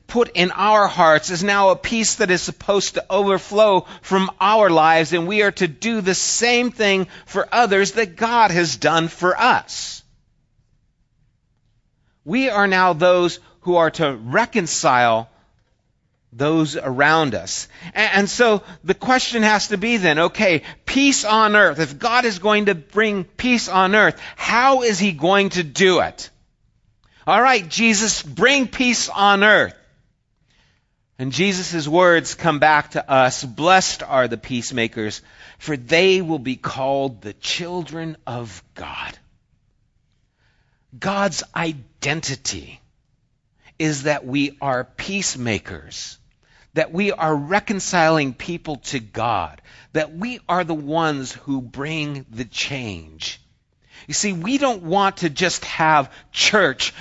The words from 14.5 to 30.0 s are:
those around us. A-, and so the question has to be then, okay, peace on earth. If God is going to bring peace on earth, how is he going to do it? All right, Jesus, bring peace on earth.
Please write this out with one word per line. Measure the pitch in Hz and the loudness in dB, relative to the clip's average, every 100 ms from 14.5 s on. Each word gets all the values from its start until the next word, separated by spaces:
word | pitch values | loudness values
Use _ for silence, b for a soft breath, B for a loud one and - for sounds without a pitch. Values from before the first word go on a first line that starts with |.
| 226 165 - 156 123 120 113 113 _ _ _ _ _ _ _ _ _ _ | -2 -4 0 2 4 4 2 -2 _ _ _ _ _ _ _ _ _ _
those | 117 147 160 151 156 | -4 0 0 0 -4
around | 139 127 143 160 147 98 | -4 0 4 4 2 -2
us. | 87 - - B 175 | -6 -10 -12 B -8
A-, | - | -4
and | 214 190 202 | 0 2 0
so | - 240 208 B B | 2 2 2 B B
the | 156 | -4
question | - 180 254 - 233 | -2 0 0 0 0
has | 214 208 - | 2 2 0
to | 202 | -4
be | 226 233 | -2 0
then, | 180 151 | 2 2
okay, | 175 - 208 156 B B | 0 0 0 0 B B
peace | - 269 277 269 | -4 2 2 2
on | 214 220 214 | 2 4 4
earth. | 208 185 143 | 6 4 2
If | 160 143 | -4 -2
God | 226 247 | 0 0
is | 240 180 | 0 0
going | 202 208 208 | 0 2 2
to | |
bring | 170 - 202 220 202 | -2 -2 -2 0 -2
peace | 175 - 247 240 - | -6 -4 0 0 0
on | 185 185 | 2 4
earth, | 214 185 B B | 4 4 B B
how | - - 226 269 262 | -8 -2 2 4 4
is | 240 185 | 2 0
he | 202 | 0
going | 147 165 202 196 | 0 2 2 2
to | 180 | -2
do | 156 147 190 165 | -4 2 2 2
it? | 85 - - _ _ _ _ _ _ _ b b - | 0 -6 -20 _ _ _ _ _ _ _ b b 0
All | 196 | 4
right, | 262 240 165 | 4 2 0
Jesus, | - 226 202 214 - | 0 2 2 0 -4
bring | 151 131 240 277 247 | -8 0 2 2 0
peace | - 247 226 - | -2 0 0 -2
on | 190 202 196 | 2 4 4
earth. | 214 190 98 - _ _ | 4 4 2 -6 _ _